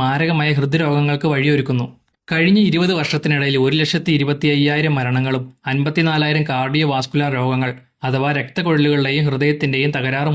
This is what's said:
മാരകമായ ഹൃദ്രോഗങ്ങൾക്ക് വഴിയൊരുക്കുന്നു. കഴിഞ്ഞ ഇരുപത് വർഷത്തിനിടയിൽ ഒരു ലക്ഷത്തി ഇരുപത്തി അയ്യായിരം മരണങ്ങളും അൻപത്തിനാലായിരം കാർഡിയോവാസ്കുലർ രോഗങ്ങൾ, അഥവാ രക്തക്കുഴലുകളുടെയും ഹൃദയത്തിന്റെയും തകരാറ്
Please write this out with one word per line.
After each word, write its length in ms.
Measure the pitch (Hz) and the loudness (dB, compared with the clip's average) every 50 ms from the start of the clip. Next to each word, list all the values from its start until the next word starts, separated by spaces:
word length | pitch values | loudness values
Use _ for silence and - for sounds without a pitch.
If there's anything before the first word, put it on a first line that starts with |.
| 131 | 0
മാരകമായ 460 | 131 135 143 165 160 170 156 147 151 151 139 | 0 0 0 0 0 0 0 0 0 0 0
ഹൃദ്രോഗങ്ങൾക്ക് 720 | 143 139 143 165 165 143 147 147 143 147 143 143 - 160 147 | 0 0 0 0 0 0 0 0 2 0 0 0 0 0 0
വഴിയൊരുക്കുന്നു. 520 | 135 135 147 147 139 131 135 131 123 120 127 - _ _ _ _ _ _ - | 0 2 2 2 2 0 0 -2 -2 -4 -4 -8 _ _ _ _ _ _ -4
കഴിഞ്ഞ 320 | 170 160 165 180 196 214 214 180 | -2 0 2 4 4 4 4 4
ഇരുപത് 240 | 156 165 175 180 185 170 | 2 2 2 2 0 0
വർഷത്തിനിടയിൽ 560 | 147 - - 151 151 160 151 143 139 139 139 135 131 | -2 -2 -2 -2 -2 0 0 0 0 0 0 2 2
ഒരു 100 | 135 147 156 | 2 2 2
ലക്ഷത്തി 300 | 156 151 - 170 175 - 160 147 | 0 0 -2 -2 0 0 0 0
ഇരുപത്തി 300 | 139 139 147 143 - 147 147 | 0 0 -2 0 0 0 2
അയ്യായിരം 400 | 143 143 143 147 151 151 156 151 135 | 2 2 2 2 0 0 0 0 0
മരണങ്ങളും 460 | 127 123 127 131 131 131 131 131 127 127 - _ - 135 | 0 0 0 0 0 0 -2 -4 -4 -8 -14 _ -6 -4
അൻപത്തിനാലായിരം 720 | 131 139 139 156 151 170 165 165 156 151 151 151 151 156 147 151 | -2 -2 -2 -2 0 0 0 0 0 0 0 0 0 0 -2 -2
കാർഡിയോവാസ്കുലർ 800 | 139 127 131 135 139 151 156 147 139 131 127 - - 147 143 143 135 127 | -2 -2 -2 -2 0 0 0 0 0 -2 -2 -2 -2 -2 -2 0 0 0
രോഗങ്ങൾ, 320 | 127 127 131 127 131 127 123 127 - _ _ _ - 131 | 0 0 0 0 -2 -2 -4 -8 -14 _ _ _ -4 -2
അഥവാ 220 | 127 135 135 143 147 143 | -2 0 0 0 -2 -2
രക്തക്കുഴലുകളുടെയും 880 | 127 127 - - 175 170 160 147 147 147 147 143 139 135 135 147 151 147 | -4 -6 -6 -4 -2 0 2 2 2 2 2 2 0 0 0 0 0 0
ഹൃദയത്തിന്റെയും 640 | 135 131 143 147 151 147 156 139 135 135 135 147 147 | 0 0 0 0 0 0 -2 -2 0 0 0 -2 -2
തകരാറ് 360 | 143 127 131 135 135 143 156 151 | -2 -2 -2 -2 -2 -2 0 0